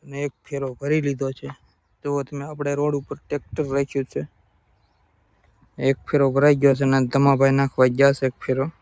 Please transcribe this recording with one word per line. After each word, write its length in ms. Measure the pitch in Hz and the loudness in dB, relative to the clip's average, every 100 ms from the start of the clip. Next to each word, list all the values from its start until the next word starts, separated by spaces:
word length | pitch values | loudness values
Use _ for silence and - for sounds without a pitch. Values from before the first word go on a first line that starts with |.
અને 140 | 143 139 | -12 -8
એક 100 | 143 _ _ | -8 _ _
ફેરો 240 | 139 139 | -8 -8
ભરી 280 | 123 143 156 | -8 -2 0
લીધો 300 | 143 135 135 | 0 -2 -4
છે. 160 | 135 139 143 _ _ _ _ | -6 -14 -16 _ _ _ _
જુઓ 200 | 143 143 | -4 -4
તમે, 200 | 131 143 143 | -4 -10 -10
આપણે 300 | 147 143 143 | -6 -4 0
રોડ 180 | 147 | 0
ઉપર 240 | 147 139 139 | -2 -6 -12
ટ્રેક્ટર 480 | _ 147 - - 143 | _ -8 -8 -6 -2
રાખ્યું 400 | 135 139 139 131 | -2 -2 -4 -6
છે, 220 | - 151 _ _ _ _ _ _ _ _ _ _ _ _ _ _ - | -6 -10 _ _ _ _ _ _ _ _ _ _ _ _ _ _ -4
એક 200 | 135 135 - | -2 -2 -2
ફેરો 200 | 147 139 | 0 2
ભરાઈ 240 | 131 143 143 | 4 2 4
ગયો 200 | 139 131 | 4 2
છે 80 | |
અને 240 | 135 135 127 | 2 2 2
ધમાભાઈ 440 | 139 139 131 135 | 2 4 4 4
નાખવા 360 | 135 135 - 131 | 2 0 2 2
ગયા 260 | 123 139 | 4 2
છે 120 | 135 131 | 4 -2
એક 120 | - - | -6 -4
ફેરો. 280 | 131 147 - | -2 -4 -8